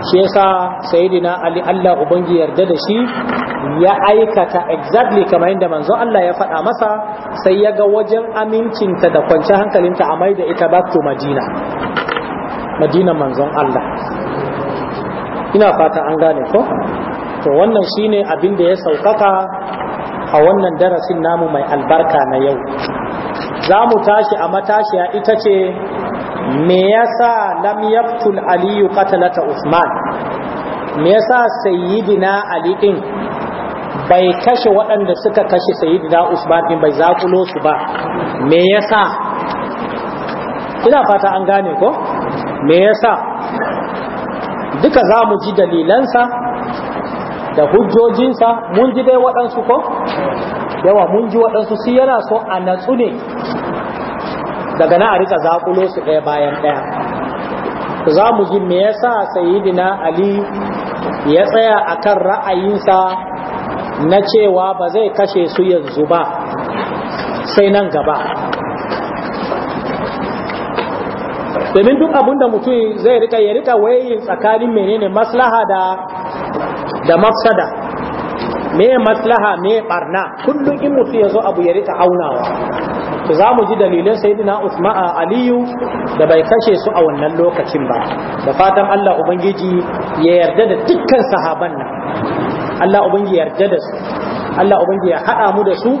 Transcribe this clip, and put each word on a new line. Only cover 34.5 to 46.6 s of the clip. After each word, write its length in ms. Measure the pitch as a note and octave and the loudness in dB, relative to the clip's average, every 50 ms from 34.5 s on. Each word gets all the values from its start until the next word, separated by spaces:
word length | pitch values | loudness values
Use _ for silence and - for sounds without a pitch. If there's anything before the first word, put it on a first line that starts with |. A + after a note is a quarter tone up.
| B3 A#3+ - A3+ | 2 4 4 4
waɗanda 420 | G3 G3+ G#3+ G#3+ A3 G#3+ G3+ F#3 F3 E3+ | 4 4 2 2 0 0 2 0 -2 0
suka 220 | - A3 - A3 G3 | 0 0 2 2 2
kashe 300 | - F#3 F3+ - - D3+ | 2 2 0 2 0 -2
Sayyidina 560 | - - D#3 E3+ F#3 D#3+ D#3 E3 E3 F3 F3+ | 0 2 2 2 0 2 2 2 2 2 2
Usman 340 | F3+ - - - D#3+ E3+ D#3+ | 0 -2 0 2 2 2 2
din, 140 | E3 E3+ D#3+ | 0 0 2
bai 100 | D#3 D3+ | 2 2
zakulo 540 | C#3+ C3+ D#3+ E3+ F3+ F3 F#3+ F3+ F#3 F#3 F#3 | 2 4 2 2 2 2 2 2 2 2 0
su 140 | F3+ - D3+ | 0 -4 -2
ba? 120 | C#3 D#3 D3 C3 - - - - - - - - - - - - | 0 0 0 0 -4 -6 -6 -6 -6 -6 -6 -6 -6 -6 -4 -2
Me 180 | B2+ C#3 D#3+ E3+ F3+ | 2 4 4 6 6
yasa? 380 | F#3+ G3 G#3+ G#3 G#3+ A3+ G#3+ G3 E3 - - - - - - - - - - - - - A#3 A#3 - - - - - - - - - - - - - - - - - - - | 6 4 2 2 2 2 2 2 2 0 -4 -6 -6 -6 -6 -6 -6 -6 -6 -6 -8 -8 -8 -8 -8 -8 -8 -8 -8 -8 -8 -8 -8 -8 -8 -8 -8 -8 -8 -8 -8 -8 0
Ina 180 | - A3+ C#4 C#4+ B3+ | 4 4 4 4 4
fata 240 | - G3+ G3 G3+ G3 | 4 2 2 2 0
an 140 | F#3+ F#3+ F#3+ | 0 0 0
gane 260 | F3+ G3 G3 G3 F3 D3+ | 2 2 2 2 0 0
ko? 140 | - - A#3+ D#4 - - - - - - - - - - - - - | 0 0 0 0 -2 -6 -6 -6 -6 -6 -6 -6 -6 -6 -6 -6 -2
Me 180 | - C#3+ D#3+ F3 | 2 4 4 6
yasa? 340 | F#3+ G#3 G#3+ - - A#3 G3 - - - - - - - - - - - - - - - - - - - - - - - - - - - - - - - - | 6 6 4 4 2 2 2 0 -2 -6 -8 -8 -8 -6 -6 -4 -4 -4 -4 -6 -6 -8 -8 -8 -8 -8 -8 -8 -8 -8 -8 -8 -8 -8 -8 -8 -8 -6 -4
Duka 240 | C#3 D#3 D4 D4+ C4 A3 | 2 2 4 6 6 4
za 160 | F3 G#3+ A#3 A3+ | 6 4 4 4
mu 100 | G#3+ G#3 | 2 2
ji 140 | G3 - G3+ G3 | 0 -2 -2 0
dalilansa 720 | F3 F#3+ F3 E3+ E3 D#3+ D#3+ G3+ B3 C4+ - - A#3+ A#3+ B3 - A#3+ A#3+ A#3+ A#3+ - | 2 2 2 2 0 2 4 4 4 2 2 2 2 2 2 -2 -6 -6 -6 -6 -6